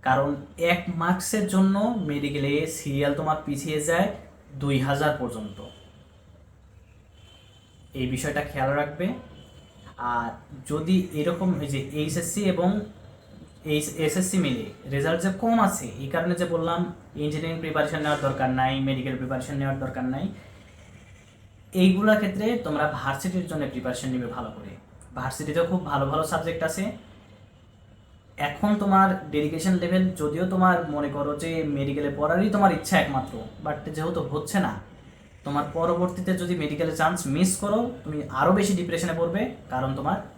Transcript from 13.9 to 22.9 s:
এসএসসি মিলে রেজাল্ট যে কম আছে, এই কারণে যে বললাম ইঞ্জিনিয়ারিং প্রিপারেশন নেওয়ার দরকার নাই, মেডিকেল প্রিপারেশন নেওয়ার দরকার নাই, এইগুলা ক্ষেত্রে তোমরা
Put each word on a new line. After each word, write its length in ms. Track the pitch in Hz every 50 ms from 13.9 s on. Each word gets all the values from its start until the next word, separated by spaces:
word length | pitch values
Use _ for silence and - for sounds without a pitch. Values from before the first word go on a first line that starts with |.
| - -
এসএসসি 400 | 160 151 - 185 185 - - 190
মিলে 520 | 160 139 127 113 107 - - - - 135
রেজাল্ট 300 | 139 139 143 160 165 175
যে 80 | 180 190 185 -
কম 180 | - 226 233 226
আছে, 260 | 208 190 - - 139
এই 220 | 117 - - 139 135
কারণে 280 | - 165 165 180 175
যে 100 | 170 180
বললাম 480 | 170 165 165 165 165 170 170 180 175 - - - - -
ইঞ্জিনিয়ারিং 440 | 147 147 151 151 151 160 165 165 160
প্রিপারেশন 400 | 160 160 151 151 151 151 165 156
নেওয়ার 220 | 151 151 147 143
দরকার 280 | 143 135 131 135 131 131
নাই, 300 | 127 131 131 131 135 135
মেডিকেল 380 | 135 135 135 127 123 135 127 127
প্রিপারেশন 380 | 131 123 131 127 123 - 143
নেওয়ার 240 | 139 139 135 135 135
দরকার 260 | 135 127 - 127 127
নাই, 220 | 127 131 143 175 202 - - - - - - - - - - - - - - - - - - - - - - - - - - - - -
এইগুলা 420 | 190 180 185 185 190 208 214 214
ক্ষেত্রে 420 | 208 214 190 185 196 214 226 240 220
তোমরা 340 | - 156 151 147 151 147